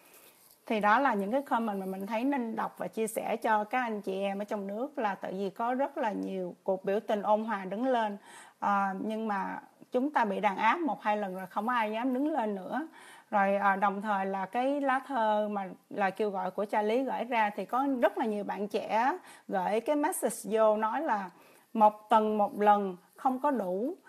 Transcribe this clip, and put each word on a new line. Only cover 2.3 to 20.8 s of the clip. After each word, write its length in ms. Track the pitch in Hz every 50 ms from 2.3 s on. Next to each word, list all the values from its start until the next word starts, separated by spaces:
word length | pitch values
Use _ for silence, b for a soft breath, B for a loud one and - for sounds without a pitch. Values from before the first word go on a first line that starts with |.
| 285 262 233 226 220
đọc 180 | 220 214 - - -
và 100 | - 180
chia 180 | - 220 220
sẻ 300 | 208 - - - - 214
cho 280 | 233 - 233 214 214 208
các 180 | 208 254 254
anh 180 | 247 226 214 202
chị 200 | - 196 190 190
em 180 | 196 196 196 196
ở 60 | 214
trong 220 | - 220 208 196
nước, 320 | 196 202 220 262 302 - 285
là 160 | 226 202 185
tại 180 | - - -
vì 180 | 185 190 202 185
có 240 | 180 - 233 240 254
rất 240 | 254 285 349 - 320
là 140 | 247 214
nhiều 420 | 196 190 190 190 190 190 180 175 - -
cuộc 220 | - 196 190 190 -
biểu 160 | 196 196 196
tình 220 | 196 - 220 208
ôn 220 | 190 208 214 214 220
hòa 200 | 226 214 196 190
đứng 220 | 185 202 214 254
lên. 300 | 269 247 233 220 208 202 202 B B B B B B B B
Ờ, 360 | - 208 202 196 196 190 190 190
nhưng 280 | 208 214 220 220 220 214
mà 320 | 202 190 185 185 - - - - _ - - _
chúng 180 | - 247 262 294
ta 140 | - 269 233
bị 160 | 202 190 196
đàn 160 | 202 202 190
áp 240 | 196 214 220 269 349
một 220 | 330 240 196 -
hai 140 | - 220 214
lần 180 | 208 208 190 185
rồi, 120 | 185 185
không 220 | 175 - 214 208 247
ai 240 | 247 233 220 214
dám 220 | 214 220 247 269 247
đứng 140 | 254 285 311
lên 260 | 311 262 220 214 202
nữa. 340 | 190 185 - - 262 320 320 B B B B B B B B
Rồi, 260 | 220 202 196 196 196
ờ, 200 | 202 202 196 190
đồng 260 | 190 208 202 190 202
thời 240 | 208 220 202 190 196
là 200 | 190 196 190 190
cái 340 | 190 - 240 254 277 285 294
lá 180 | 277 269 254 269 269
thơ 420 | - 277 233 220 214 214 208 214 208
mà 160 | 208 202 190 180 185 - _ -
lời 200 | - 208 196 190
kêu 200 | 185 - 220 208
gọi 200 | 196 185 185 185
của 140 | - 190 208
Charlie 400 | 202 247 214 208 214 226 262 269
gửi 200 | 247 196 190 233
ra 260 | 247 247 226 214 208 202
thì 80 | 208 190
có 220 | - 240 262 277 277 269 233
rất 160 | 269 403 - 370
là 60 | 262
nhiều 200 | 220 208 208 196
bạn 240 | 196 185 190 208 202
trẻ 500 | - - - - 202 220 - - 370 370 B B B B B B
gửi 320 | 202 190 180 185 208 226
cái 160 | 226 302 302
message 400 | 294 294 339 - - 294 220 - - -
vô 320 | 196 220 220 220 214 214
nói 240 | 214